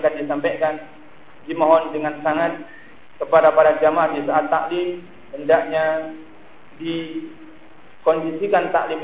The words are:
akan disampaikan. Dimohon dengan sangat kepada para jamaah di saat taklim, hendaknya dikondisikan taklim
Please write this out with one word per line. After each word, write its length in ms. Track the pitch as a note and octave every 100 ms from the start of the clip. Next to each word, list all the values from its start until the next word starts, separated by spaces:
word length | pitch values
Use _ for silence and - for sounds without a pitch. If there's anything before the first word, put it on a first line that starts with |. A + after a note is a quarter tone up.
akan 180 | D#3 D3
disampaikan. 540 | D3 D3 E3 - D#3 D3+ - - - - - - D3+
Dimohon 480 | E3 D#3 E3 D#3
dengan 260 | D3+ D3+ D3 D#3
sangat 400 | D#3 E3+ - - - - - - -
kepada 320 | - D#3+ D#3
para 240 | D#3 D#3 D3+
jamaah 320 | D#3 E3 D#3 D3
di 40 | C#3+
saat 240 | D3+ D3
taklim, 540 | D#3+ D#3+ F3 F3+ F3 - - -
hendaknya 800 | C#3 D3 E3 D3 D#3+ D#3+ D#3+ D#3+ D#3+ - - - - - -
dikondisikan 1900 | E3 E3 D#3+ D#3+ - - - - - - - - D#3 D#3+ D#3+ D#3+ G3+ F#3+ E3 E3
taklim 240 | D#3+ D#3